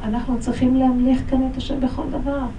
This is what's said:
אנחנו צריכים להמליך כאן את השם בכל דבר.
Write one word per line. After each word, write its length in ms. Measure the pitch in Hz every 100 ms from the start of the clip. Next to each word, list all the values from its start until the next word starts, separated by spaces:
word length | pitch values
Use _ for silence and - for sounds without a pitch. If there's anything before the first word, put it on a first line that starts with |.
אנחנו 340 | 214 233 254 240
צריכים 360 | - 247 262 262
להמליך 460 | 262 247 247 262 -
כאן 180 | 262 262
את 40 | 262
השם 240 | - 269
בכל 240 | 254 269 277
דבר. 300 | 269 262 285 247